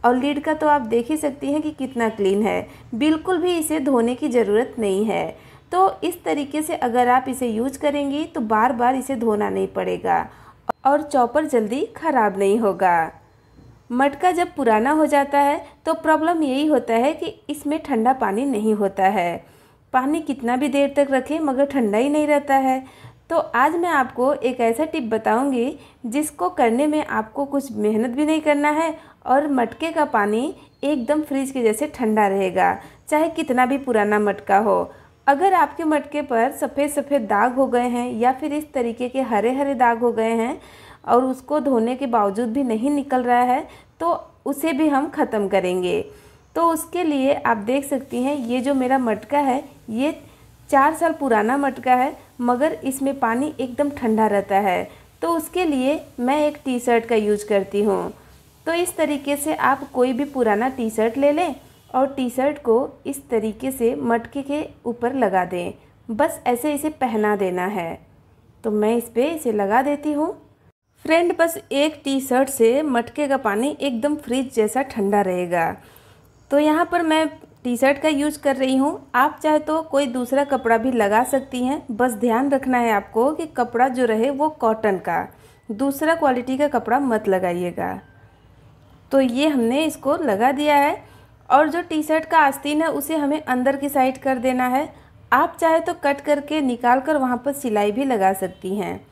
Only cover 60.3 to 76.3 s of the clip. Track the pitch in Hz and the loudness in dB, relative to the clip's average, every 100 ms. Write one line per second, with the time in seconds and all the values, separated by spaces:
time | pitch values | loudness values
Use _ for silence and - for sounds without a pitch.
60.3 | 269 233 208 254 262 226 220 220 233 285 | 0 0 2 0 -2 -4 0 -2 2 2
61.3 | 294 349 269 - - _ 247 277 277 254 | 2 -2 -4 -14 -20 _ -2 -2 -2 -4
62.3 | 233 269 285 240 226 277 - - 277 - | 0 -2 -2 2 2 0 -8 -10 -10 -4
63.3 | 233 220 214 269 262 233 277 254 233 233 | -2 -2 -4 -8 0 0 0 0 0 -2
64.3 | 277 277 294 - - - 226 233 269 220 | -10 -6 -6 -6 -10 -10 -4 -4 0 2
65.3 | 185 180 180 175 - _ _ - 214 311 | 2 -2 -4 -8 -10 _ _ -10 -2 -2
66.3 | 311 - 247 302 294 302 302 254 226 208 | 0 -2 0 -2 -2 -4 -4 -2 0 0
67.3 | 208 190 180 180 202 165 170 - _ _ | 0 0 -2 -4 -4 -6 -8 -16 _ _
68.3 | _ _ _ 226 208 214 233 233 233 277 | _ _ _ -4 0 2 0 -2 -2 -2
69.3 | 330 254 214 196 226 277 285 294 294 320 | -2 -2 -2 2 2 2 -2 -2 -2 -4
70.3 | 440 - _ _ _ _ _ - 330 349 | -6 -16 _ _ _ _ _ 0 2 2
71.3 | 349 330 330 - 277 302 302 269 269 269 | 2 0 -2 -4 0 0 -2 -4 -4 0
72.3 | 247 269 - 226 262 311 240 233 - 285 | 0 0 2 2 4 0 -2 -2 -4 -2
73.3 | 269 240 202 269 - 277 233 277 294 262 | 0 0 -2 -2 -2 -4 -2 -2 -4 -2
74.3 | 254 269 - 214 254 262 - 196 208 190 | -4 -2 0 0 0 -4 -2 0 2 0
75.3 | 180 180 175 165 185 - - - - _ | -2 -2 0 -2 -4 -14 -20 -20 -20 _